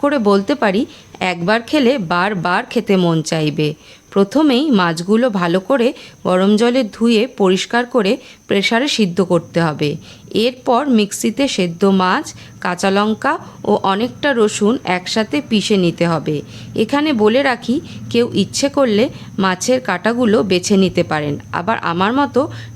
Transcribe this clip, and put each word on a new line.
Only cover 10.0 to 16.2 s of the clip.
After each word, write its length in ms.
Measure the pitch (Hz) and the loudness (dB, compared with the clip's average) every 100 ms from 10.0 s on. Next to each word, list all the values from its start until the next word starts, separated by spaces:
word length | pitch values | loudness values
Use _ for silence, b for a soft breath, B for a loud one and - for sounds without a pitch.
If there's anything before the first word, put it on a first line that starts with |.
| B B B - 226 | B B B -2 0
এরপর 360 | 254 - 240 294 233 | -2 0 0 2 2
মিক্সিতে 500 | 208 - 233 220 277 | 2 -2 -4 0 -2
সেদ্ধ 340 | - 180 165 196 | 0 -2 0 2
মাছ, 400 | 190 185 220 320 B B - | 2 2 0 -4 B B -10
কাঁচা 300 | 190 175 196 | -6 -2 0
লঙ্কা 420 | 196 208 214 262 339 B B | 2 0 0 -2 -4 B B
ও 80 | - 208 | -2 0
অনেকটা 460 | - 196 247 - 294 | 0 -2 -2 -2 -2
রসুন 400 | 240 214 - 208 262 | 2 0 2 0 0
একসাথে 580 | - 180 180 226 214 294 - | -2 -4 -2 -4 -2 -4 -2
পিষে 280 | 214 185 202 | -2 2 2
নিতে 280 | 175 160 170 | 2 0 0
হবে। 340 | 165 | 0